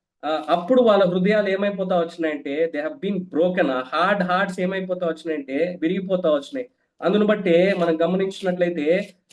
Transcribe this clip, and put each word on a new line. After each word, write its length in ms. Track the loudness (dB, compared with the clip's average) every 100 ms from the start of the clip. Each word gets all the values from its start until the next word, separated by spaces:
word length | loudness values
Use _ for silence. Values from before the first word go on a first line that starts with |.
| _ _ -4
ఆ, 180 | -4 0
అప్పుడు 320 | -2 2 4
వాళ్ళ 220 | 6 6
హృదయాలు 460 | 4 2 2 2 2
ఏమైపోతా 500 | 0 -2 -4 -2 0
వచ్చినాయంటే, 720 | -2 -4 -4 -4 -6 -4 -2 -2
they 140 | -6
have 200 | -6 -6
been 300 | -6 -4 0
broken. 320 | 0 2 0
ఆ 120 | -2 -2
హార్డ్ 380 | 0 2 2
హార్ట్స్ 360 | 0 0 0 -2
ఏమైపోతా 480 | -2 -2 -4 -4 -2
వచ్చినాయంటే, 720 | -4 -4 -6 -4 -2 -2 0
విరిగిపోతా 480 | -2 -2 -2 0 2
వచ్చినాయి. 400 | 0 -2 -10 -10 _ _ _
అందును 240 | 0 2 2
బట్టే 500 | 2 4 4 4 2
మనం 220 | 0 2
గమనించినట్లయితే 1120 | 2 0 -2 -2 -4 0 -2 0 0 0 0 -14 _